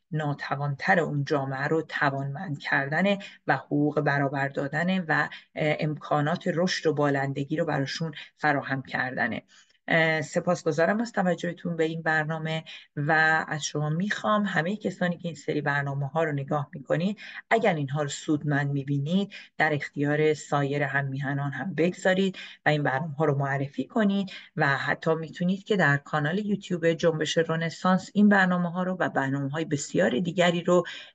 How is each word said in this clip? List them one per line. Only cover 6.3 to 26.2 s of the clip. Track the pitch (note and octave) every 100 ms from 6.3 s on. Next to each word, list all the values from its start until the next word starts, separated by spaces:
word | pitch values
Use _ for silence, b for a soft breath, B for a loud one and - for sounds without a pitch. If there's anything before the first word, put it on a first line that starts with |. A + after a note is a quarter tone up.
| F3+ F#3
رشد | D#3 F3+ - D#3+
و |
بالندگی | D3 D3 C#3 C#3 C#3 C#3 D#3
رو | D#3+
براشون | D3 C3+ - D#3+ D3 B _
فراهم | D3+ C#3+ C3+ C3+
کردنه. | - B2 B2+ - A#2 - - b b b -
اه، | E3 D#3+ D#3
سپاسگزارم | D3 F3 F3 F3 E3 D3 E3+ G#3+
از | A#3
توجهتون | - F3+ E3+ F3 E3 F3 E3
به |
این | D#3+ E3
برنامه | D#3+ D#3 D3+ D#3+ D#3+ D#3+ B B B D3+
و | D3 D#3 D#3+ D#3+ -
از | D3+ -
شما | D3+ D3+
می‌خوام | D#3+ G#3 - G#3+ G#3+
همهٔ | G3+ E3 E3 G#3+
کسانی | G3+ - F3+ E3+
که | F3
این | D3
سری | - D3
برنامه‌ها | D3 C#3+ C#3 C#3 C3+ D#3+
رو | D#3
نگاه | C#3+ C#3 D3+ C#3+
می‌کنید، | C#3+ - D3+ F#3+ G3+ B B -
اگر | A3+ G#3+
اینها | D#3+ C3+ D3+
رو | C#3+
سودمند | - - D3 D3 C#3+ C#3+
می‌بینید، | C#3+ C3+ C#3+ C#3+ F#3+ G3+ B B -
در | D#3
اختیار | D3 - C#3+ C#3+ D3+ D#3
سایر | D3 - D3 C#3 C#3+
هم | C#3 C#3 C#3
میهنان | C3+ C3+ C#3 C#3+
هم | C3 F#3+
بگذارید | C#3+ F3 F3+ F#3+ F#3 G3 B B B D#3
و |
این | D3+
برنامه‌ها | C#3 C3 E3 C#3 D3+
رو | C#3
معرفی | C#3 C#3 C#3 - -
کنید | A#3 G3+ G3+ G3 B B -
و | C#3+ C3+
حتی | C3 - E3 D#3+
می‌تونید | D#3 - F3 F#3+
که | - G3+
در | D3 C#3+
کانال | - D3+